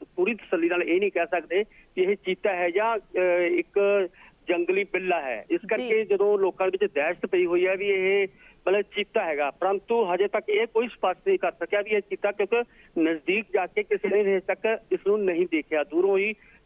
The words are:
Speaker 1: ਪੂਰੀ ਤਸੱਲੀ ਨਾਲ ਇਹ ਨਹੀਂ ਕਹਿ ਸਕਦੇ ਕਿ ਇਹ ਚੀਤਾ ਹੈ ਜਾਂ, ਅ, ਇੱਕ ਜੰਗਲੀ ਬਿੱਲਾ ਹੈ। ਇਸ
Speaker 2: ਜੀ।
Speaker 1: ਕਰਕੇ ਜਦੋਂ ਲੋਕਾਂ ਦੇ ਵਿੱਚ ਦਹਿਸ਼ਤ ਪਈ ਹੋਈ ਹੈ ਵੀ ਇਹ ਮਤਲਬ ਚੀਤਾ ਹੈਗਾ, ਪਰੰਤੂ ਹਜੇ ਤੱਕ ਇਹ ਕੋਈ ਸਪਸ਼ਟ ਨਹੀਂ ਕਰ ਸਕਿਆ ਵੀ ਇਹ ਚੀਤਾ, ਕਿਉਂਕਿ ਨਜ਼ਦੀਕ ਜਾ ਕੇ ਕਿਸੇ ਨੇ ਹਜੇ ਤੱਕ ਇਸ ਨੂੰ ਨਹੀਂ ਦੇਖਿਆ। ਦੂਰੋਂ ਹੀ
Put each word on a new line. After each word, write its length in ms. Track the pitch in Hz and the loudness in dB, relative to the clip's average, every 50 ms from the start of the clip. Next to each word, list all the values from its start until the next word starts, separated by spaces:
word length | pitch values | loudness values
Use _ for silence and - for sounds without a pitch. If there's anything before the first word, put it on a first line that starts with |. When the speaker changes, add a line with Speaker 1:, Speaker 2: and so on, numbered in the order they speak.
| - - _ | -6 -10 _
Speaker 1:
ਪੂਰੀ 180 | - 180 214 240 | -2 -2 -2 -2
ਤਸੱਲੀ 340 | 196 - - - 175 165 170 | -4 -6 -4 -2 0 0 0
ਨਾਲ 140 | 175 175 175 | 0 0 -2
ਇਹ 180 | - 170 185 | 0 0 0
ਨਹੀਂ 100 | 208 196 | 0 0
ਕਹਿ 160 | - 180 170 | 0 -2 -2
ਸਕਦੇ 380 | 165 185 175 156 - 165 196 214 | -2 -2 -4 -4 -2 -2 -2 -2
ਕਿ 380 | - - - - _ - 180 185 | -4 -8 -20 -20 _ -2 -2 0
ਇਹ 140 | 185 208 | 0 0
ਚੀਤਾ 360 | 196 - 185 185 - - 208 185 | -2 -2 -4 -4 -2 -2 -2 -2
ਹੈ 180 | 175 180 175 | 0 0 0
ਜਾਂ, 280 | 170 202 214 226 233 208 | 0 0 0 0 -2 -4
ਅ, 20 | - - - 180 180 180 175 180 175 170 | -6 -6 -2 0 2 2 2 2 2 0
ਇੱਕ 580 | 175 170 170 _ - 202 202 202 202 202 190 175 - - - - _ _ _ - | 0 -2 -2 _ 0 0 2 2 2 2 0 -2 -6 -12 -20 -20 _ _ _ -4
ਜੰਗਲੀ 360 | 175 170 175 170 185 196 202 | -2 -2 0 0 0 -2 -2
ਬਿੱਲਾ 360 | - - 185 190 185 175 165 | -2 -4 -4 -2 -2 -2 -2
ਹੈ। 240 | 143 131 120 104 - - | -2 -4 -6 -8 -6 -4
ਇਸ 100 | - 175 | -4 -4
Speaker 2:
ਜੀ। 80 | - 185 | -2 -2
Speaker 1:
ਕਰਕੇ 360 | 220 226 254 240 220 220 220 | -4 -2 0 0 0 0 0
ਜਦੋਂ 340 | 185 202 190 202 208 208 196 | 0 0 2 2 2 2 2
ਲੋਕਾਂ 320 | 196 185 190 - 185 190 | 2 0 0 0 -2 -2
ਦੇ 80 | 185 190 | -2 0
ਵਿੱਚ 120 | 208 190 - | -2 -2 -2
ਦਹਿਸ਼ਤ 320 | 143 143 165 175 - - | -2 -2 -2 -2 -4 -6
ਪਈ 200 | - - 180 180 | -2 0 2 2
ਹੋਈ 200 | 170 175 180 180 | 2 2 2 2
ਹੈ 100 | 185 190 | 2 0
ਵੀ 100 | 185 202 | 0 0
ਇਹ 420 | 202 196 190 190 190 196 202 196 190 - - - - - _ - 175 | 0 0 0 2 2 2 2 0 -2 -6 -12 -20 -20 -16 _ -2 0
ਮਤਲਬ 120 | 190 208 | 0 0
ਚੀਤਾ 440 | 196 - - 208 202 - - 226 196 | 0 -2 -4 -8 -6 -4 -2 -2 -2
ਹੈਗਾ, 260 | 165 151 143 147 139 | -2 -2 -2 -2 -4
ਪਰੰਤੂ 640 | - - 175 190 202 196 - - 233 233 220 175 180 | -4 -2 -2 0 0 -2 -2 -2 0 0 2 2 2
ਹਜੇ 140 | 180 202 196 | 0 0 0
ਤੱਕ 200 | - 214 208 - | 0 -2 -2 0
ਇਹ 180 | 214 208 226 | 0 0 0
ਕੋਈ 220 | 226 - 220 247 226 | 0 0 -2 -2 -2
ਸਪਸ਼ਟ 400 | - - - 185 180 - - 196 | -4 -2 -2 -2 -2 -2 0 0
ਨਹੀਂ 100 | 190 185 | 0 2
ਕਰ 140 | - 175 - | 0 -2 -4
ਸਕਿਆ 300 | - 170 - - 202 202 | -4 -6 -2 -2 -2 0
ਵੀ 80 | 214 | 0
ਇਹ 100 | 214 208 | -2 -2
ਚੀਤਾ, 320 | 196 - 190 - - 202 202 | -2 -2 -6 -4 -2 -2 -2
ਕਿਉਂਕਿ 300 | - 202 190 233 240 240 - - - - - - 170 | 0 -2 0 0 -2 -2 -4 -8 -20 -20 -10 -4 0
ਨਜ਼ਦੀਕ 460 | 160 160 165 156 - 175 185 220 208 - - | 0 0 0 -2 -2 -2 -2 -2 -2 -2 -2
ਜਾ 120 | 196 180 | -2 -2
ਕੇ 160 | 165 - 214 208 | -2 -4 -4 -2
ਕਿਸੇ 260 | - 208 196 - 190 | -2 -2 -2 -2 0
ਨੇ 120 | 190 208 | 0 2
ਹਜੇ 200 | 208 196 196 185 | 2 2 2 0
ਤੱਕ 380 | 185 - 190 - - 220 226 214 - - 180 | 0 -2 -4 -2 -2 -2 -2 -2 -4 -4 -4
ਇਸ 80 | 175 - | -2 0
ਨੂੰ 180 | 196 208 214 202 | 0 0 0 0
ਨਹੀਂ 220 | 185 175 165 185 175 | 0 0 0 0 0
ਦੇਖਿਆ। 340 | 165 156 143 - 156 151 143 | -2 -4 -2 -2 -2 -2 -2
ਦੂਰੋਂ 340 | - - - 370 392 392 381 | -2 0 0 2 2 2 2
ਹੀ 160 | 392 415 214 - - - - - _ | 0 -2 -4 -8 -12 -20 -20 -18 _